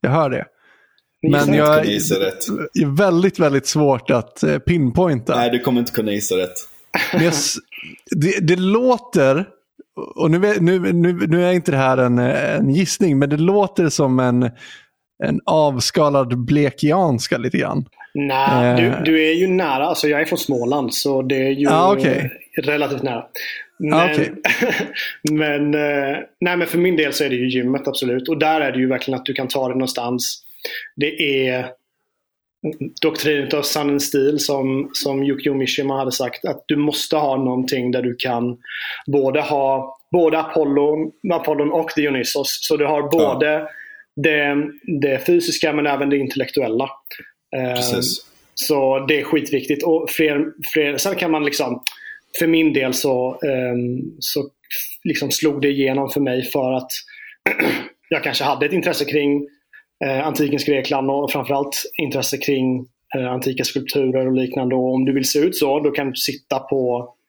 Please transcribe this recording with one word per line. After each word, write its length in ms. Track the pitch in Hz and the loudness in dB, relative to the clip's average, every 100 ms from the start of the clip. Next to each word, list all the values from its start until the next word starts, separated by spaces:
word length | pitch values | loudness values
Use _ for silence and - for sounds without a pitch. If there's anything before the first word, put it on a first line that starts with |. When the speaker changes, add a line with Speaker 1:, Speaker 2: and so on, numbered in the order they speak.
Speaker 1:
Jag 100 | - | 2
hör 200 | 151 147 | 2 2
det. 140 | 123 - _ _ _ _ _ _ _ | -2 -8 _ _ _ _ _ _ _
Speaker 2:
Gissa. 240 | 151 143 143 | 2 2 4
Speaker 1:
Men 80 | |
Speaker 3:
Jag 120 | 147 151 | 4 6
Speaker 1:
jag 0 | |
Speaker 3:
kommer 100 | 151 | 4
inte 40 | |
kunna 80 | 156 | 4
gissa 220 | - - | 0 0
rätt. 340 | 95 95 - - 104 - - | 0 0 -4 -6 -6 -4 -2
Speaker 1:
är 160 | 147 139 | 0 2
väldigt, 420 | 196 170 190 - | 2 4 2 2
väldigt 280 | 156 139 - | 2 2 0
svårt 440 | 156 147 127 - | 2 2 2 2
att, 320 | 127 110 - | -2 -2 -2
eh, 160 | 151 147 | -2 0
pinpointa. 800 | - 170 131 120 180 131 117 123 | 0 2 2 2 2 0 0 0
Speaker 3:
Nej, 140 | 120 | 2
du 80 | 123 | 2
kommer 220 | 135 123 | 2 0
inte 120 | 120 | 0
kunna 200 | - 110 | -2 -2
gissa 220 | 101 101 92 | -2 -2 -2
rätt. 180 | 90 - - - _ - - | -2 -6 -16 -20 _ -4 -2
Speaker 1:
Men 120 | 180 | 2
jag 80 | 165 | 2
s-, 240 | 151 139 - _ - - - - | 0 -4 -6 _ -20 -18 -20 -6
det, 280 | 175 156 202 165 | 0 0 2 2
det 80 | 180 | 2
låter, 840 | 185 214 254 240 - 175 135 139 196 _ _ _ - - 160 - | 4 4 4 2 0 2 4 4 0 _ _ _ -20 -14 -14 -2
och 140 | 170 | 2
nu 80 | 165 | 4
vet, 220 | 202 208 | 4 4
nu, 320 | 170 185 185 | 4 2 2
nu, 200 | 175 175 175 165 | 2 2 2 0
nu 160 | 165 | 2
är 80 | 175 | 4
inte 180 | 180 170 | 2 2
det 60 | 139 | 2
här 200 | 131 131 | 2 4
en, 200 | 123 123 | 4 4
eh, 360 | 123 139 139 | 2 0 0
en 160 | - 139 | 0 2
gissning, 480 | 143 180 - 190 139 | 2 0 2 2 4
men 120 | 143 | 2
det 60 | 147 | 2
låter 520 | 170 202 190 - 170 | 2 2 2 2 0
som 300 | - 139 127 | 2 2 4
en, 220 | 127 123 123 120 - - _ _ _ _ | 2 2 0 -4 -20 -20 _ _ _ _
en 160 | - 226 - | -2 -2 0
avskalad 920 | 160 151 127 - - 151 139 123 123 | 2 2 2 -2 2 4 4 2 -2
blekianska 960 | 123 147 143 - 147 170 175 120 - 120 | 2 2 2 2 2 4 2 0 0 -2
lite 200 | 123 - | 0 -2
grann. 260 | - - 131 _ - | -2 -4 -6 _ -10
Speaker 2:
Nej, 560 | 143 143 131 135 131 123 | -4 -2 2 2 4 4
Speaker 1:
Eh. 60 | 123 | 4
Speaker 2:
du, 360 | 117 - - | 2 2 2
du 160 | 160 156 | 4 4
är 40 | |
ju 140 | 165 190 | 2 2
nära. 400 | 185 160 131 151 | 2 0 0 0
Alltså, 220 | 165 151 | 0 0
jag 120 | 147 | 0
är 40 | |
från 140 | 156 170 | 0 -2
Småland, 560 | - 131 120 147 127 | -2 -2 0 0 -2
så 280 | - 143 135 | -2 0 0
det 140 | 131 135 131 | 0 0 0
är 40 | |
ju 180 | 139 143 | 2 2
Speaker 1:
Ah, 240 | 156 180 | 4 4
okej. 380 | 202 147 - 135 - - - | 4 2 0 -4 -8 -10 -4
Speaker 2:
relativt 400 | 156 147 139 139 | -2 0 -2 -2
nära. 220 | 139 117 - - - - - _ | -4 -6 -8 -12 -10 -12 -16 _
Men, 140 | 151 | 0
Speaker 1:
Ah, 160 | 156 170 | 4 4
okej. 200 | 151 151 - - - 247 - | 2 -2 -2 -2 0 -2 -2
Speaker 2:
<laughs> 540 | - - - - 156 | -6 -6 -8 -6 -2
men, 420 | 151 151 143 147 | 0 0 0 0
eh, 440 | 147 147 143 139 143 - _ | 0 0 0 -2 -4 -8 _
nej, 160 | 180 175 | 0 0
men 100 | 170 | 0
för 120 | 165 | 2
min 180 | 180 165 | 2 2
del 160 | 147 | 0
så 120 | 127 | 0
är 40 | 143 | -2
det 80 | 127 | 0
ju 120 | 127 | 0
gymmet, 400 | 127 123 135 135 | 0 0 0 -2
absolut. 400 | 131 127 127 127 | -2 -2 -2 -2
Och 100 | 156 | 0
där 220 | 156 156 | 2 2
är 120 | 143 | 0
det 60 | 131 | 0
ju 80 | 127 | 0
verkligen 320 | 127 - 127 | 0 0 -4
att 60 | 127 | -4
du 60 | |
kan 140 | 131 127 | -6 -4
ta 200 | 139 131 | -2 -2
det 60 | |
någonstans. 680 | 123 131 - 120 123 - - - - - - - - | -2 -2 -4 -4 -2 -4 -8 -16 -14 -12 -10 -12 -4
Det 500 | 147 156 151 135 131 | -4 -2 -2 0 0
är 180 | 127 123 - _ _ _ _ _ _ _ _ 156 - 139 - | -2 -6 -12 _ _ _ _ _ _ _ _ -8 -8 -10 -4
doktrin 340 | 160 156 151 147 | -4 -2 -2 0
utav 200 | 143 151 | 0 -2
Sun 280 | 147 151 143 | -2 -2 0
and 120 | 143 | 0
Steel 380 | 139 143 135 151 | 0 0 2 0
som, 500 | - 139 131 131 139 | -2 -2 0 -2 -4
som 300 | - 143 135 | -4 -4 -2
Yukio 320 | 139 135 151 | -2 0 -2
Mishima 440 | 139 131 - 139 135 | -2 -2 -2 -2 -2
hade 140 | 131 | -2
sagt, 320 | 127 123 - | -2 -6 -6
att 200 | - 151 - | -8 -8 -2
du 100 | 147 | 0
måste 400 | 147 147 - 156 | 0 -2 -2 0
ha 200 | 147 135 | 2 0
någonting 540 | 131 127 127 135 123 | 0 -2 -2 -2 0
där 120 | 127 | 0
du 120 | 123 123 | -2 -4
kan 380 | 131 117 120 123 - - - - - | -4 -2 -4 -6 -12 -12 -10 -10 -2
både 280 | 143 135 139 | 2 2 0
ha 580 | 151 147 135 135 131 - _ | 0 0 2 0 -4 -14 _
både 260 | 175 160 160 | 4 4 2
Apollon, 720 | 156 170 143 139 143 151 160 - 190 | 0 0 2 4 2 0 -2 -6 -2
Apollon 400 | 165 156 147 147 | -2 0 0 0
och 180 | 165 160 - | 0 -2 -2
Dionysos. 600 | 147 131 117 147 135 - | 0 0 -2 -2 -4 -4
Så 140 | - 151 | -2 0
du 100 | 143 | 2
har 140 | 151 | 0
Speaker 3:
Ja. 80 | 143 | 0
Speaker 2:
både 580 | 165 147 - 151 151 156 - - - - - | 2 2 2 0 0 -4 -14 -20 -20 -16 -2
det, 400 | 156 151 143 143 147 - - 151 | 0 2 2 0 -2 -6 -6 -2
det 240 | 139 131 156 | 0 0 4
fysiska 460 | 175 170 156 160 | 2 2 0 0
men 140 | 147 147 | 0 0
även 240 | 139 139 | 0 2
det 60 | 139 | 0
intellektuella. 720 | 131 139 123 - 123 113 135 - - - - _ _ 135 | 0 -4 -2 -2 0 -2 -4 -8 -18 -20 -20 _ _ -6
Eh, 180 | 127 | -4
Speaker 3:
Precis. 520 | 123 123 120 123 - - _ _ | -2 -2 -2 -2 -6 -10 _ _
Speaker 2:
så 500 | - - 147 135 135 131 | -8 0 2 2 0 0
det 120 | 151 | 0
är 40 | |
skitviktigt. 580 | 143 156 143 147 - 147 | 2 -2 0 -4 -2 -2
Och 280 | 175 160 160 | 2 0 0
fler, 340 | - 156 147 151 - - | 0 0 2 -2 -6 -4
fler, 240 | - 147 135 | -2 0 0
sen 180 | 196 | -2
kan 160 | 185 175 | -2 0
man 140 | 156 | 0
liksom, 380 | 147 143 131 123 - - - - _ - | -2 -2 -4 -4 -8 -12 -20 -20 _ -2
för 80 | 165 | 2
min 260 | 165 160 | 4 4
del 220 | 139 131 | 2 0
så, 440 | 127 143 127 127 127 143 | -2 0 0 -2 -4 -4
ehm, 540 | 131 127 123 123 123 - 160 | -2 -2 -2 -2 -4 -8 -8
så 260 | - 147 143 _ _ - - - | -6 -4 -6 _ _ -10 -10 -8
liksom 260 | - 143 143 | -6 -4 -2
slog 320 | - 156 143 | 0 0 0
det 60 | 143 | 0
igenom 420 | 139 135 135 135 | 2 0 0 -2
för 100 | 143 | 0
mig 240 | 139 127 | 0 0
för 280 | 127 147 127 | -2 -2 0
att 180 | 131 127 - - - - - - | -2 -4 -12 -12 -20 -20 -4 -4
<clears throat> 580 | - - - - _ _ | 0 0 -2 -8 _ _
jag 140 | 156 | -4
kanske 200 | 151 123 | -2 -2
hade 220 | 139 131 147 | -2 0 0
ett 60 | |
intresse 320 | 180 180 151 | 0 -2 -2
kring, 420 | 143 147 143 143 143 _ _ - _ _ | -2 0 2 0 -4 _ _ -20 _ _
eh, 220 | 139 135 151 | -4 -2 -2
antikens 380 | - 147 143 | -2 0 0
Grekland 460 | 143 139 127 139 135 | 0 0 0 -2 0
och 220 | 139 139 | -2 -2
framförallt 500 | 139 120 139 143 - - - | -4 -2 -2 -2 -6 -8 -6
intresse 360 | 139 131 123 135 | -4 -4 -4 -4
kring, 480 | - 139 131 127 127 _ _ 135 | -2 0 0 -2 -6 _ _ -6
eh, 160 | 127 | -4
antika 320 | 123 131 131 | -4 -4 -4
skulpturer 600 | 127 139 - 147 131 131 131 | -4 -4 -4 -2 0 0 0
och 60 | |
liknande. 420 | 131 127 139 127 | 0 -2 -2 -2
Och 200 | 127 127 | 0 0
om 100 | 131 | 0
du 80 | 131 | 0
vill 160 | 139 135 | 0 0
se 100 | 151 | 2
ut 180 | 165 - | 0 0
så, 240 | 143 143 | 0 0
då 100 | 147 | 0
kan 160 | 143 139 | -2 -4
du 40 | 131 | -4
sitta 420 | - 135 _ 135 | -6 -6 _ -6
på 560 | 135 139 127 120 123 _ | -2 -2 0 -2 -6 _